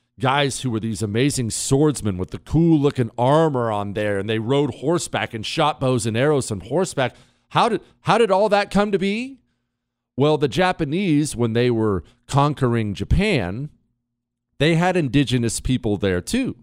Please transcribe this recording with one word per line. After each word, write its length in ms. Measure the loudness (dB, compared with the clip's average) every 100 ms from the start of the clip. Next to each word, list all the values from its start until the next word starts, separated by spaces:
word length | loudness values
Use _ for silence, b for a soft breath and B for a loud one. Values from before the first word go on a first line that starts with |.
| _ -6
guys 420 | -2 0 0 -2
who 100 | -4
were 80 | -4
these 240 | -4 -4
amazing 480 | -2 2 2 0 -4
swordsmen 680 | -4 0 2 2 0 -4 -4
with 140 | -6
the 80 | -10
cool 380 | -2 2 4 4
looking 340 | 2 0 -4 0
armor 540 | 2 4 2 0 0
on 220 | -2 -4
there, 240 | -4 -2 -2
and 100 | -2
they 100 | -4
rode 360 | 0 0 0 -4
horseback 580 | -2 -2 -2 -4 -4
and 120 | -6 -6
shot 340 | -2 0 0
bows 260 | 0 0 0
and 120 | 0
arrows 340 | 0 0 -2
on 80 | -8
horseback? 560 | -4 -4 -2 -2 -4 -6 b b b
How 180 | 0 0
did, 120 | 0 -8 b
how 160 | 0 2
did 120 | 4
all 200 | 2 2
that 220 | 2 0
come 200 | 0 0
to 80 | 0
be? 400 | -2 -4 -6 -12 _ _ _ _ _ _ _ 0
Well, 200 | 2 2
the 120 | 0
Japanese, 840 | 0 0 0 -2 -2 0 0 0
when 200 | -2 -2
they 180 | 2 2
were 320 | 2 0 -2 -6 b -2
conquering 680 | 2 2 2 0 0 -2
Japan, 760 | -4 0 2 2 0 -2 -6 -10 _ _ _ _ _ _ _ _ -2
they 160 | 0 2
had 220 | 2 0
indigenous 640 | 0 0 2 0 -2 -4
people 340 | -2 -2 -2 -2
there 240 | 0 -2
too. 380 | -2 -4 -4 -8